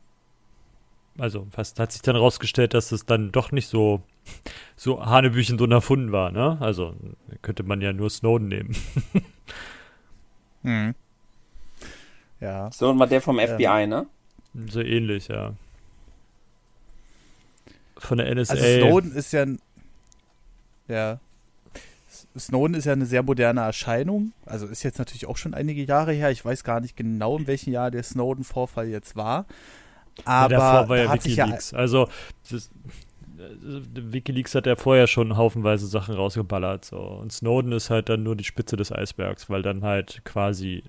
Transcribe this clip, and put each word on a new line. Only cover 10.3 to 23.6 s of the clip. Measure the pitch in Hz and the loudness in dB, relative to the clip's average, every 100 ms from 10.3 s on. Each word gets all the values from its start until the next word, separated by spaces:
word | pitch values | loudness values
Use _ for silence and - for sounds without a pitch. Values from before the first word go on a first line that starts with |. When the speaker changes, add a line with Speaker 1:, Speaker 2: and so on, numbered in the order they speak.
| _ _ _ | _ _ _
Speaker 2:
Mhm. | 127 113 107 120 _ _ _ _ _ - - - - - - - _ - | -4 -2 -2 -6 _ _ _ _ _ -18 -16 -16 -18 -20 -20 -20 _ -14
Ja. | 101 98 104 | -10 -8 -10
Speaker 3:
Snowden | - 127 131 | 0 2 4
war | 123 | 4
der | 131 | 4
vom | - 123 | 2 2
Speaker 2:
Ähm. | 117 | 2
Speaker 3:
F | 113 | 2
B | 110 | 4
I, | 107 104 | 4 2
ne? | 107 95 - _ - _ 123 107 | -2 -6 -14 _ -20 _ -16 -8
Speaker 1:
So | 113 | -6
ähnlich, | 120 117 113 101 - | -2 0 0 -4 -6
ja. | - - 104 - - - - - - _ _ _ _ _ _ - - - - _ - _ - _ - _ - | -8 -8 -10 -18 -20 -20 -20 -20 -20 _ _ _ _ _ _ -20 -20 -20 -20 _ -20 _ -20 _ -20 _ -20
Von | - 120 | -4 -2
der | 127 | 0
N | 123 | 0
S | 117 | 0
A. | |
Speaker 2:
Also | 135 123 | 2 6
Snowden | 123 120 180 175 | 8 8 6 4
ist | 139 139 | -6 -2
ja | 151 | 0
ein, | 139 127 - _ - - _ _ _ _ _ _ _ _ - | 0 -2 -12 _ -20 -20 _ _ _ _ _ _ _ _ -8
ja. | 113 110 120 - _ _ _ _ - - _ _ | -4 -4 -6 -12 _ _ _ _ -20 -20 _ _
S-, | - - 127 | -20 -20 -14
Snowden | - 127 156 | -4 0 2
ist | 170 143 | 0 0
ja | |
eine | 135 123 | 0 2
sehr | 127 | 0
moderne | 127 131 117 123 | 2 2 4 2